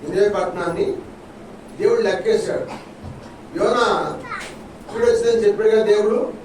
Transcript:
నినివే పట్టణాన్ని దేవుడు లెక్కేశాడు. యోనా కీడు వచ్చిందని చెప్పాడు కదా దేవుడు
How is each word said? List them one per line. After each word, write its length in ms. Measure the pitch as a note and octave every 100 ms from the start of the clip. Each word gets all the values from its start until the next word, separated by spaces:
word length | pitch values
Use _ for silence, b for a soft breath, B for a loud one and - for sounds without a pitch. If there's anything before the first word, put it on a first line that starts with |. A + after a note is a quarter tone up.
| D3
నినివే 200 | F#3+ G3+
పట్టణాన్ని 640 | G3 F3+ F3 F3 E3+ G3 - - - - - - - - -
దేవుడు 220 | G#3+ A#3
లెక్కేశాడు. 640 | G3 F3+ A3 A3+ - - - - - - - - - - - -
యోనా 600 | - A#3 A3+ G3+ - - - - - - - - -
కీడు 120 | A4+
వచ్చిందని 440 | A#3 A3+ A#3 A3+ G#3
చెప్పాడు 220 | G3+ A3
కదా 120 | A3
దేవుడు 500 | G3+ G#3 G#3 B3 C4 -